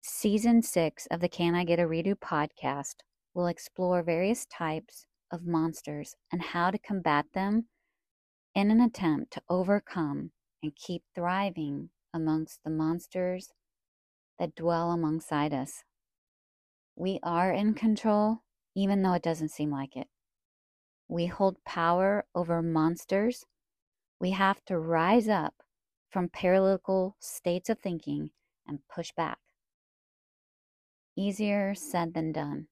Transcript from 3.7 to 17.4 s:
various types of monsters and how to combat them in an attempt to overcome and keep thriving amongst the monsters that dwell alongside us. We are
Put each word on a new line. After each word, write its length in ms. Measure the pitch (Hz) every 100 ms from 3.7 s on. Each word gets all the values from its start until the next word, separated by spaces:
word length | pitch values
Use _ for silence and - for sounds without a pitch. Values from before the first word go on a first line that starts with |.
| - 185 180
various 420 | 170 165 190 233
types 640 | - - 165 156 - - - _ _
of 140 | 175 175
monsters 680 | 165 160 160 - 147 147 - _
and 120 | 180
how 280 | - 175 175
to 60 | 202
combat 480 | - 196 165 147 151
them 360 | - 196 214 226 _ _ _ _ _ _ _ _
in 160 | - 202
an 120 | 220
attempt 500 | 240 233 180 151 -
to 100 | - _
overcome 840 | 175 185 202 - - 156 143 160 _ _ _
and 140 | 151 147
keep 280 | - 180 _
thriving 760 | - 175 185 202 180 151 143 156 _ _
amongst 480 | 170 156 156 160 -
the 80 | -
monsters 840 | 160 156 170 - 185 180 185 185 _ _ _ _ _ _ _ _ _
that 160 | 170
dwell 380 | - 165 170 170
alongside 640 | 170 160 160 - 151 147
us. 300 | 143 135 - - _ _ _ _ _ _ _ _ _ _ -
We 220 | 180 190
are 280 | - 170